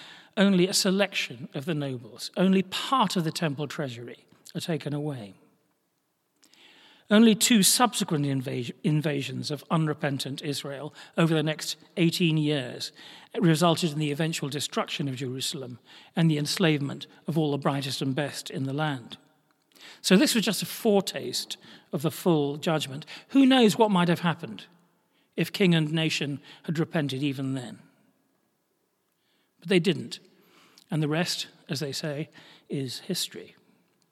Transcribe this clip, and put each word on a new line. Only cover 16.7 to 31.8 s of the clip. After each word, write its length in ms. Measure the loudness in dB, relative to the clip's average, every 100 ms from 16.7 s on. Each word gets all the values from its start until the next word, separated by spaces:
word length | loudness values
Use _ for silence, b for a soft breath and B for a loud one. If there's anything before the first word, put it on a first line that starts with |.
| 2 -2 -8 -14 b -4
of 80 | 0
all 140 | 0
the 80 | 0
brightest 460 | -2 -2 -4 -4
and 100 | -4
best 380 | -2 -4 -6 -10
in 140 | -8 -6
the 80 |
land. 440 | -4 -4 -4 -10 -20 _ _ _ _ _ _ B B
So 140 | 4 6
this 200 | 6 2
was 100 | 0
just 160 | -2
a 60 | -6
foretaste 880 | -4 2 2 2 -6 -6 -8 -8 -12 B B B
of 120 | -4
the 80 | -4
full 460 | -2 2 2 2 -4
judgment. 500 | -2 -2 -2 -10 -14 B B
Who 180 | 4 6
knows 280 | 6 6 6
what 140 | 4
might 180 | 4 4
have 120 | 2
happened 460 | 0 -4 -6 -14 -18 _ _ _ _ _ _ -4
if 140 | -4
king 200 | 2 4
and 180 | 4 2
nation 480 | 0 -2 -2 -4 -8 B B
had 140 | -6 -2
repented 460 | -2 -2 -2 -2
even 320 | -4 -2 -4 -6
then. 240 | -8 -16 -20 _ _ _ _ _ _ _ _ _ _ _ _ _ _ _ _ _
But 80 | 0
they 100 | 2
didn't. 400 | 2 -2 -4 -14 _ _ b b b b -6
And 100 | -2
the 60 | 0
rest, 400 | 0 -2 -4 -8 _ -10
as 100 |
they 140 | -8